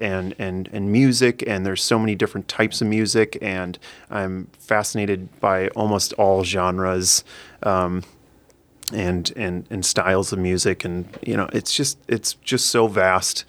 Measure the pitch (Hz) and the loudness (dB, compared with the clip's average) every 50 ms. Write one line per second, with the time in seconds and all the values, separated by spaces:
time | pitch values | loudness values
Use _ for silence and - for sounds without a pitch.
0 | 113 101 95 95 90 95 - - 104 95 92 95 92 - - 104 98 101 104 120 | -2 -4 -2 -2 -4 -6 -6 -6 -6 -6 -4 -6 -6 -6 -6 -4 -2 2 4 6
1 | 135 131 123 120 127 120 117 - - - 104 95 92 98 95 92 - - 117 110 | 6 6 4 4 4 2 2 0 -4 -4 -2 -2 -2 -2 -2 -2 0 2 2 2
2 | 110 110 104 90 110 - - 101 90 - - - 110 107 - - 113 107 107 110 | 2 2 0 0 -2 -2 -2 -6 -8 -8 0 0 0 0 2 -2 0 0 2 2
3 | 110 95 101 113 110 107 - - - 101 95 92 90 90 87 - - - - - | 0 2 4 2 2 2 0 -10 -6 -6 -4 -4 -6 -6 -8 -12 -14 -20 -20 -20
4 | - - - 101 95 92 92 92 92 - _ - - - 110 107 104 - - 110 | -18 -10 -6 -6 -4 -4 -4 -6 -8 -12 _ -18 -4 0 0 2 2 0 -2 -4
5 | 101 101 98 92 92 - _ - - 101 95 92 95 95 - 110 107 107 104 98 | -2 -2 -2 -2 -4 -12 _ -2 0 0 2 2 0 -2 -2 -2 0 0 0 0
6 | - - - - 104 95 95 95 92 87 95 95 90 92 92 92 92 92 92 92 | 0 -2 0 2 4 4 6 4 2 0 0 0 0 0 0 0 0 0 0 0
7 | 92 92 - - - - - - - - - - - 104 95 92 90 87 90 92 | 2 2 2 2 0 -4 -20 -20 -20 -20 -14 -6 -2 0 2 2 2 0 -2 -4
8 | 90 - - _ _ _ _ _ _ _ _ _ _ _ _ _ - - - 107 | -6 -8 -18 _ _ _ _ _ _ _ _ _ _ _ _ _ -14 -8 -6 -2
9 | 95 90 92 90 82 - - - 107 90 90 90 - - - 98 90 - - 107 | -2 0 0 0 -2 -4 -6 -6 -6 -4 -4 -6 -8 -8 -8 -4 -4 -2 0 2
10 | 87 92 95 95 95 - 104 95 92 92 92 90 - 104 92 - - 90 87 90 | 2 4 4 2 2 0 -2 -2 0 0 0 2 2 0 0 -2 -4 -6 -6 -6
11 | 90 - - - - - 110 104 92 - - 107 - - - - 143 - - _ | -8 -8 -12 -12 -6 -4 -2 -2 -2 -2 -2 -4 -4 -2 -2 -2 -2 -2 -4 _
12 | _ - 117 110 - - - _ - - 127 120 - - - 120 113 110 98 104 | _ -4 -4 -2 -2 -6 -8 _ -6 -4 -2 0 0 0 2 4 2 4 4 4
13 | 92 92 92 95 95 - - - - | 4 4 4 4 0 -2 -4 -6 -8